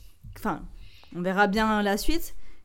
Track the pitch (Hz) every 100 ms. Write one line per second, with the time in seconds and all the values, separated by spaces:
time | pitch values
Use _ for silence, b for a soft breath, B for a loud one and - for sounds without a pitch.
0 | b b - - 214 165 - b b b
1 | b 170 180 185 202 208 220 214 202 202
2 | - 320 - - b b